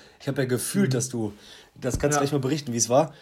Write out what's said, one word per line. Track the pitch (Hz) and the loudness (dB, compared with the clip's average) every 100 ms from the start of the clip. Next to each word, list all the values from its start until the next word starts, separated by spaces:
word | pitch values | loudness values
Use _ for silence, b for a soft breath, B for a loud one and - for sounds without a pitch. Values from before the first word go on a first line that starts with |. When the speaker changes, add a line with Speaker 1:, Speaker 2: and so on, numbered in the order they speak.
| B B | B B
Speaker 1:
ich | - | -6
hab | 139 | -2
ja | 127 | 0
gefühlt, | 123 - 196 202 | -2 -2 0 2
Speaker 2:
Mhm. | |
Speaker 1:
dass | 131 - | 2 -2
du, | 120 107 - B B B B | -4 -6 -8 B B B B
das | 127 117 | -4 0
kannst | 143 147 | 2 2
du | |
Speaker 2:
Ja. | |
Speaker 1:
gleich | 143 | 2
mal | 147 | 0
berichten, | 131 151 139 | 0 -2 -2
wie | 117 | -2
es | 113 | 2
war. | 127 156 B | 4 2 B